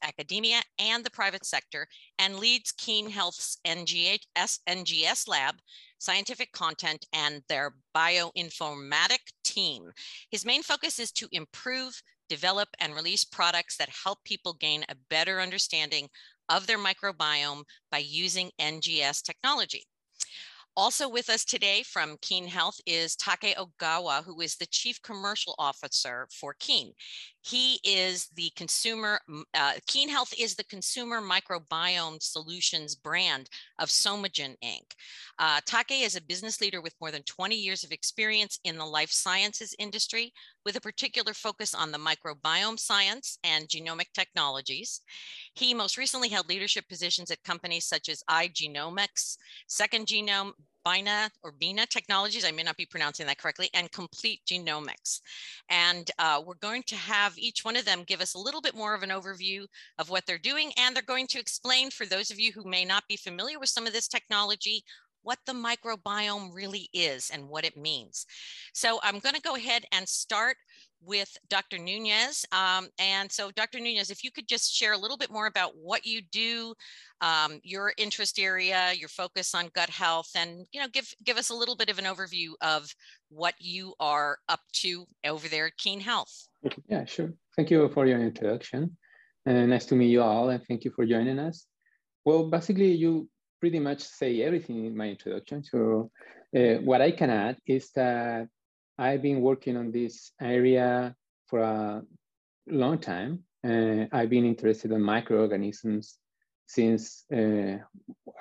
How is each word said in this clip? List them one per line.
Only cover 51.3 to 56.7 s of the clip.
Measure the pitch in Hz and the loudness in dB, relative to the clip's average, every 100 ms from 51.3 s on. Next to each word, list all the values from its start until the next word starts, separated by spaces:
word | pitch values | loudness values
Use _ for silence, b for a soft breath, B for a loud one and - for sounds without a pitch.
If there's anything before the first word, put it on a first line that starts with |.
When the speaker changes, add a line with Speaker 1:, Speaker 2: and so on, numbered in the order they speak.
| - | -4
Speaker 1:
or | 165 | -16
Bina | 143 165 202 233 | -6 -4 0 0
Technologies, | 240 - 196 202 233 | -2 0 0 0 0
I | 185 | -2
may | 156 | 0
not | 165 156 | -4 -4
be | 175 | -8
pronouncing | 165 147 147 147 | -2 -4 -2 -4
that | 139 | -2
correctly, | 160 - 185 180 | -4 -4 -2 -2
and | 175 | -2
Complete | - 175 - 226 202 - | -8 -12 -6 -6 -4 -4
Genomics. | 180 165 151 147 - - - B B B B - | -4 -2 -4 -6 -8 -6 -6 B B B B 0
And, | 175 175 175 170 - | 4 4 2 -4 0
uh, | 160 147 | 2 2
we're | 165 175 | -2 -8
going | 208 | -6